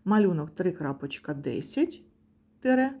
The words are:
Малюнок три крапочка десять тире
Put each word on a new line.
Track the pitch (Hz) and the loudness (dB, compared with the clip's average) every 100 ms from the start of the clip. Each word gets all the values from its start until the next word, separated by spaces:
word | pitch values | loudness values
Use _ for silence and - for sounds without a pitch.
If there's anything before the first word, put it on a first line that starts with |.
Малюнок | 190 214 196 160 151 | 2 4 4 2 -4
три | - 180 | -2 -2
крапочка | 175 147 139 139 - - | 0 -4 -4 -8 -10 -8
десять | 139 143 117 160 - 311 - _ _ _ _ _ _ | -6 -4 -6 -4 -2 -2 -2 _ _ _ _ _ _
тире | 262 262 262 269 | 2 2 2 -4